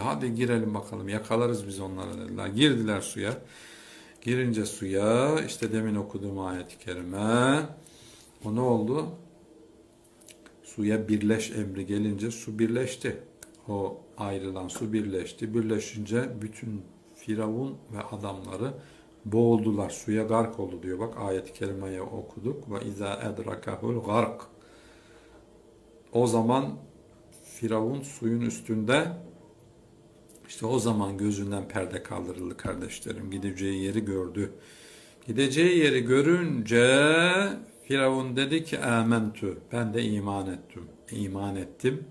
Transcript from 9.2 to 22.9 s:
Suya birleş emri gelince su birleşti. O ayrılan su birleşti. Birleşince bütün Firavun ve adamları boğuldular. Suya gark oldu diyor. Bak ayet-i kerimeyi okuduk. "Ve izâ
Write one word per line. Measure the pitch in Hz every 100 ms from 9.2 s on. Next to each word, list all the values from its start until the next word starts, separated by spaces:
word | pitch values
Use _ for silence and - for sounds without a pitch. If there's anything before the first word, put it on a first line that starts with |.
| - - - - - - - _ - - - - - -
Suya | - - 104 107 101
birleş | 107 104 113 -
emri | 107 98 95 95
gelince | 101 107 95 113
su | 113 - 107
birleşti. | 113 123 127 - 123 - - - - - -
O | 101 98 - - -
ayrılan | 101 98 95 95 90
su | - 113
birleşti. | 107 104 92 87 - 117
Birleşince | 113 110 107 - 113 98 117 131 120
bütün | 107 - 120 101 92 - -
Firavun | - - 107 107 110 135 139 -
ve | 104 107 104
adamları | 101 95 95 95 131 139 - - - -
boğuldular. | 107 110 117 113 107 104 95
Suya | - - 107
gark | 107 113 110 -
oldu | 92 87
diyor. | 92 92
Bak | 113 -
ayet-i | 101 95 -
kerimeyi | - 98 98 95 92
okuduk. | 98 113 - - 110 - -
"Ve | 101
izâ | 110